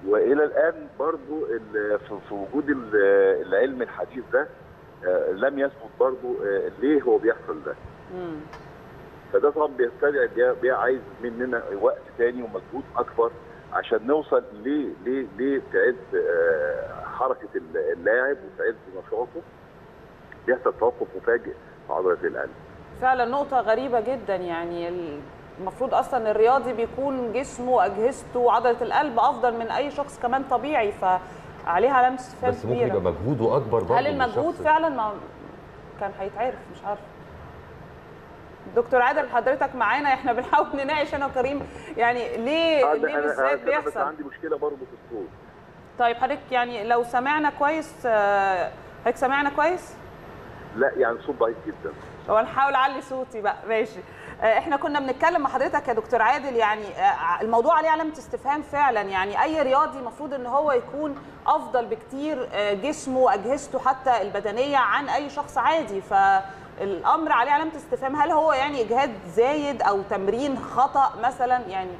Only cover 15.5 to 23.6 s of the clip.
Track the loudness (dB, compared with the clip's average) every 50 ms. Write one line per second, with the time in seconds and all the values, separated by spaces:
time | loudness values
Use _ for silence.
15.5 | 0 -2 -2 0 2 4 4 4 4 0 -6 -4 -2 0 0 2 2 4 4 4
16.5 | 2 2 0 -2 -2 -4 -6 -8 -10 -10 -10 -10 -4 -2 -2 -2 -2 -4 -6 -8
17.5 | -8 -8 -8 -4 -4 -4 -2 -2 -4 0 2 2 2 2 2 0 -2 -4 -6 -16
18.5 | -8 -4 -2 -2 -2 -4 -14 -16 -14 -14 -10 -8 -6 -6 -6 -6 -8 -14 -14 -14
19.5 | -20 -20 -20 -20 -20 -20 -20 -20 -20 -20 -20 -20 -20 -20 -20 -20 -20 -8 0 0
20.5 | 0 2 0 -2 0 2 0 0 2 0 -8 -6 -6 -4 0 2 0 2 0 -6
21.5 | -12 -12 -16 -20 -20 -20 -8 -4 -4 0 2 2 0 2 0 -4 -4 -4 -8 -8
22.5 | -10 -16 -20 -20 -20 -20 -20 -18 -10 -2 2 2 2 2 2 0 0 -2 -2 0
23.5 | 0 0